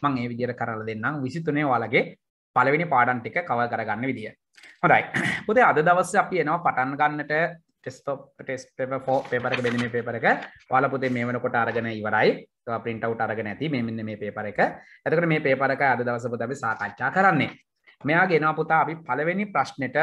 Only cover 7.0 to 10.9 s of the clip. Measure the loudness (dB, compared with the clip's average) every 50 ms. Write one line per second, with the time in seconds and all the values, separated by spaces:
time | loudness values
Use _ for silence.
7 | 0 0 0 -2 -4 -2 0 0 0 -2 -4 -10 _ _ _ _ -16 -14 -14 -10
8 | -8 -8 -8 -8 -10 _ _ -14 -10 -8 -8 -8 -10 _ _ -6 -6 -4 -4 -4
9 | -2 0 -2 -2 0 -2 -2 -2 -2 -2 -2 0 0 0 0 -2 -2 -2 -2 -4
10 | -4 -4 -4 0 2 0 0 0 -4 -12 -18 -18 _ 0 2 2 2 2